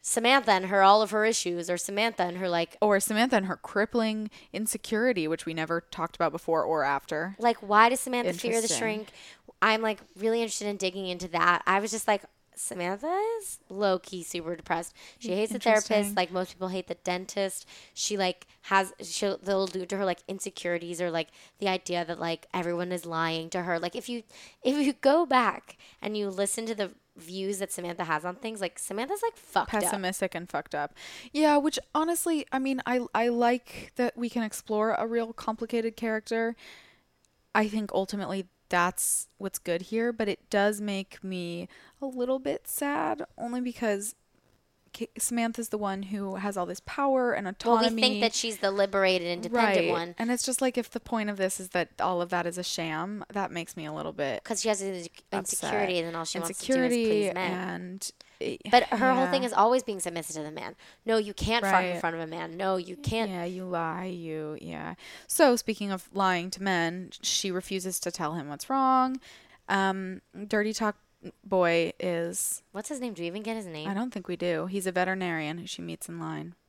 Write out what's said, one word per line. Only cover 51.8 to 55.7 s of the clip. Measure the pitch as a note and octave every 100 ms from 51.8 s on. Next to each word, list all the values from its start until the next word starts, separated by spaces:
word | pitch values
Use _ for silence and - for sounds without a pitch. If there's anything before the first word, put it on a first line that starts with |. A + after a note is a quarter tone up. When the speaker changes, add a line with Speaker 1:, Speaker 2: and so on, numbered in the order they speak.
| E3 -
Speaker 2:
all | F3 F3
of | F3
that | F3+
is | E3+ F3
a |
sham, | F3 - E3 D#3 G3 G#3 -
that | G3+ F#3+
makes | E3+ E3 -
me | D3+
a |
little | D#3 D3+
bit | - C#3 A#2+
Speaker 1:
'Cause | - G#3+
she | A3+
has | G#3
an | G3
inse-, | F#3 E3+ - _
Speaker 2:
upset. | G3 F#3 -
Speaker 1:
insecurity, | D3